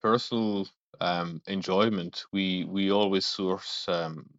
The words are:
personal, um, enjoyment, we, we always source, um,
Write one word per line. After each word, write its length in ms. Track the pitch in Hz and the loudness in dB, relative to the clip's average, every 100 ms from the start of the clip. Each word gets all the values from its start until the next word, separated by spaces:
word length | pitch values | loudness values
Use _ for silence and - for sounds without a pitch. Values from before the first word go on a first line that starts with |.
personal, 640 | 110 120 - 120 110 101 98 _ _ - | 2 2 2 0 2 0 -2 _ _ -4
um, 400 | 90 87 85 82 - | -2 0 -2 -6 -6
enjoyment, 800 | 98 92 95 110 104 85 - - | -4 0 2 4 2 -4 -10 -6
we, 320 | 98 95 92 85 | -2 0 0 -2
we 260 | 95 98 | 0 2
always 360 | 101 104 95 92 | 4 4 2 0
source, 580 | - 95 92 - - - | -2 -2 -2 -4 -8 -2
um, 380 | 87 82 78 - | -2 -2 -8 -16